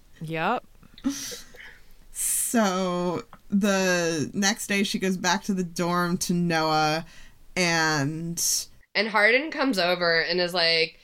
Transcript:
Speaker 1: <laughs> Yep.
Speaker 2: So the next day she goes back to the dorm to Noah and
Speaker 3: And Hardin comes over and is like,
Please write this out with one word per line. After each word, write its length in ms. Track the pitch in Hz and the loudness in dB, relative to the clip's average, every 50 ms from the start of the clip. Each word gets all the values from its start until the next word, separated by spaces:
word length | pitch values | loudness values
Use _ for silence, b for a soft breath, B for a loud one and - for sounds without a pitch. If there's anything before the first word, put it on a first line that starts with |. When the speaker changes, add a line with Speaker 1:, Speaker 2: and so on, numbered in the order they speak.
| - - | -20 -20
Speaker 1:
<laughs> 140 | - - 165 | -18 -14 -12
Yep. 400 | 156 160 160 160 190 233 - - - - - - - - - - 277 277 B B B 480 B B B B B B B B B B B B B - - - | -8 -6 -2 -2 -2 -2 -2 -6 -10 -20 -20 -20 -20 -14 -8 -6 -6 -6 B B B -12 B B B B B B B B B B B B B -20 -16 -10
Speaker 2:
So 1120 | - - - - - - - - 240 220 196 180 185 190 180 175 180 180 180 170 - - - - - - - | -6 -4 -2 -2 -2 -2 0 2 2 2 2 2 0 0 0 0 0 0 -2 -2 -4 -6 -10 -20 -20 -8 -2
the 840 | - 202 190 208 196 190 190 185 180 175 170 165 170 160 139 - - | 0 2 4 4 4 4 4 2 2 2 2 0 0 -2 -2 -4 -2
next 320 | - 202 196 226 - - | 0 0 0 0 0 -2
day 160 | - 208 196 202 | -2 0 0 0
she 160 | - - 208 | 0 -2 -2
goes 180 | 175 185 190 | -2 -2 -2
back 280 | 175 - 180 175 196 - | 0 0 0 0 0 0
to 100 | - 202 | -2 -2
the 100 | 185 185 | -2 -2
dorm 540 | 170 170 - 175 170 175 180 175 175 175 175 | -4 -4 -4 -2 0 0 0 0 0 0 -2
to 140 | - - 180 | -2 0 0
Noah 720 | 175 175 170 165 160 156 156 156 156 156 156 151 160 165 B B B B B B B - - - | 0 0 2 2 2 2 2 2 2 2 2 0 -2 -4 B B B B B B B -18 -8 -2
and 840 | 180 180 170 165 165 160 160 156 151 135 143 160 160 165 170 170 170 - - - - - - - - - _ - | 0 0 2 2 2 2 2 2 0 0 -2 -2 -4 -6 -6 -4 -4 -2 -2 -2 -2 -4 -8 -14 -20 -16 _ -2
Speaker 3:
And 140 | 185 202 226 | -2 -2 0
Hardin 420 | 190 220 208 214 233 262 294 320 | 2 4 4 4 4 4 2 0
comes 280 | 285 294 285 269 240 185 | -4 -2 0 0 2 2
over 420 | 170 175 180 175 180 170 165 165 | 2 2 2 2 2 2 2 2
and 200 | 156 143 175 180 | 2 2 0 0
is 140 | 180 175 175 | 0 0 0
like, 440 | 180 165 165 165 165 160 160 - b | 2 2 4 4 2 2 0 -4 b